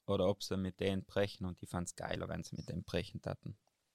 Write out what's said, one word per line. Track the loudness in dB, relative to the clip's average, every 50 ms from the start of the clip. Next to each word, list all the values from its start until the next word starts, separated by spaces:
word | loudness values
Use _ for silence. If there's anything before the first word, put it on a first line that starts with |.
| _
oder | 2 4 6 6 4
ob | 4 2
sie | 0 -2 0
mit | 0 0 0 0 0
denen | 2 2 2 2 -2
brechen | 0 2 2 2 2 0 -4 -4
und | -4 -4 -6
ich | -8 -4
fand's | -2 -2 -2 -4 -4
geiler, | -4 -4 -2 -2 -2 -2 -2
wenn | -4 -6
sie | -6 -8 -8
mit | -8 -6 -6
denen | -6 -6
brechen | -4 -2 0 0 0 -2 -6 -6
taten. | -4 -6 -6 -6 -8 -12 -12 _ _ _ _ _ _ _